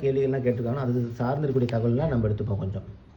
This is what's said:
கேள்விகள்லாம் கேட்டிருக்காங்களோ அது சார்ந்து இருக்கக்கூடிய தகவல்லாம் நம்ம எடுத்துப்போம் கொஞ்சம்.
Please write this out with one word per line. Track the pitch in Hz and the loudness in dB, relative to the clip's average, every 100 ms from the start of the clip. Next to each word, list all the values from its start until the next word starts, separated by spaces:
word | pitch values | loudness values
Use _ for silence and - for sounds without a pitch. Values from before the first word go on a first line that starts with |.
கேள்விகள்லாம் | 139 135 131 135 120 | 0 2 2 2 0
கேட்டிருக்காங்களோ | 117 117 123 123 | 0 0 -2 0
அது | 123 117 - | 0 -2 -2
சார்ந்து | 123 147 143 | -2 0 0
இருக்கக்கூடிய | 127 120 | 2 2
தகவல்லாம் | 117 120 123 160 | 2 2 2 2
நம்ம | 120 107 | 2 0
எடுத்துப்போம் | 104 104 98 | 0 -2 -2
கொஞ்சம். | 95 98 - - - | -2 -6 -10 -18 -20